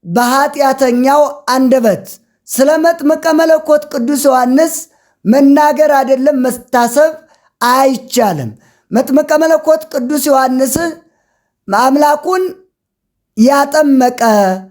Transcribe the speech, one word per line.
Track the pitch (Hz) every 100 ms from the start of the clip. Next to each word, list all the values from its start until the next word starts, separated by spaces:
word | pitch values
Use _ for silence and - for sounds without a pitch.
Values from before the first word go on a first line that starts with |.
| 175
በኃጢአተኛው | 170 240 262 285 294 277 262 269 240 254 285 285 285 -
አንደበት | 254 262 262 226 185 - - _ _ -
ስለ | - 269 320
መጥምቀ | 330 330 285 311 330
መለኮት | 311 320 311 311 302 294
ቅዱስ | 285 233 285
ዮሐንስ | 277 254 247 262 320 - - _ _ _ 175
መናገር | 262 277 285 302 302 302
አይደለም | 277 254 262 269 277
መታሰብ | 254 247 - 247 240 240 320 311 _ _ _ _
አይቻልም። | 240 262 269 254 - - 214 160 120 - _ _ _
መጥምቀ | 214 269 277 302 302
መለኮት | 320 311 311 311 311
ቅዱስ | 285 247 294 294
ዮሐንስ | 269 262 254 262 277 339 320 _ _ _ _ _ _ -
አምላኩን | 196 254 277 294 294 359 370 370 - _ _ _ _ _ _ _ -
ያጠመቀ | 233 285 285 302 302 269 247 247 233 214 196 185 190